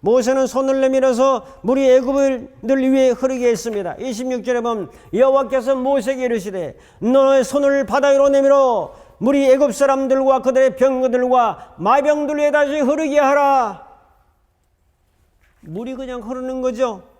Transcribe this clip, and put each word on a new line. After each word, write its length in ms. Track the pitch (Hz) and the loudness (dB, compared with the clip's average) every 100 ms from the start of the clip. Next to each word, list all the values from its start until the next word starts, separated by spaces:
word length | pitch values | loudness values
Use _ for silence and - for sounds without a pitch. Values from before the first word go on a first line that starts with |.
모세는 440 | 196 247 233 269 262 | 2 0 2 0 0
손을 340 | 247 269 269 | -2 -2 0
내밀어서 640 | 262 262 262 240 269 254 - - | 0 2 0 2 0 0 -6 -10
물이 300 | 190 269 269 | -2 0 4
애굽을 580 | 254 254 277 277 254 - - | 4 4 0 0 -2 -8 -14
위에 480 | 214 269 262 269 262 | -2 0 2 2 2
흐르게 380 | 240 262 254 240 | 2 -2 0 0
했습니다. 460 | 226 240 208 175 - | 0 -4 -6 -8 -8
이십육 460 | 262 220 254 247 | -8 -6 -6 -6
절에 180 | 202 240 | -4 -4
보면 280 | 233 220 170 - - | -2 -6 -8 -14 -8
여호와께서 640 | 185 269 269 269 262 240 | 0 2 2 0 -4 -2
모세에게 500 | 269 254 277 220 262 | -2 0 -2 -2 -4
이르시되 540 | 254 233 185 190 151 - - _ | -4 -4 -6 -10 -10 -14 -20 _
"너의 440 | 214 262 269 269 | 0 2 4 2
손을 400 | 247 285 277 277 | 0 0 0 0
바다 240 | 220 247 277 | 0 0 2
위로 220 | 277 277 | 4 4
내밀어 640 | 277 277 277 262 220 151 - - _ | 4 4 4 2 0 -6 -14 -20 _
물이 320 | 220 285 269 | 0 2 4
애굽 240 | 262 285 | 4 2
사람들과 680 | 208 277 269 269 269 269 262 | 0 0 0 0 0 2 0
그들의 360 | 247 262 262 254 | 0 0 0 2
병거들과 960 | 262 254 254 247 254 254 233 170 - - | 0 0 -2 0 0 2 0 -4 -14 -6
마병들 600 | 180 262 285 294 294 294 | 0 2 2 -2 -2 0
위에 120 | 294 | 0
다시 300 | 294 294 302 | 2 0 0
흐르게 380 | 262 302 320 294 | 0 0 0 2
하라." 680 | 269 285 277 269 226 185 - - _ _ _ _ _ _ _ _ _ _ _ _ _ _ _ _ | 2 2 2 2 0 -6 -18 -20 _ _ _ _ _ _ _ _ _ _ _ _ _ _ _ _
물이 360 | 165 165 240 262 | -16 -12 -12 -12
그냥 260 | 262 247 | -12 -12
흐르는 400 | 214 254 254 262 | -10 -10 -8 -4
거죠. 400 | 254 226 254 196 - | -4 -2 -4 -4 -16